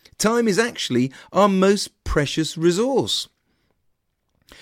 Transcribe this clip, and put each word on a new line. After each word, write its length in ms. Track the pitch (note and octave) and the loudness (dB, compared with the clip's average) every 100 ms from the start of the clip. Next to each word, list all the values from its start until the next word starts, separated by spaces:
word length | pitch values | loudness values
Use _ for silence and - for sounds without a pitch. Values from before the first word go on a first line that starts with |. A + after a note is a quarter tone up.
| _ _ | _ _
Time 300 | G#3 A#3 A3+ | -2 0 0
is 100 | F3 | 0
actually 540 | A#3 - - A#2+ C3 - - | -2 -4 -2 0 -2 -4 -6
our 160 | F3+ G3+ | 0 2
most 560 | F#3+ F#3+ G3+ - - | 4 2 2 -2 -10
precious 540 | - E3 C#3+ - D#3 - | -4 -2 -2 -2 -6 0
resource. 720 | E3 F3 B3 C4 A2+ - - _ _ _ _ _ _ _ _ _ _ _ _ - | 0 2 0 0 -2 -4 -8 _ _ _ _ _ _ _ _ _ _ _ _ -20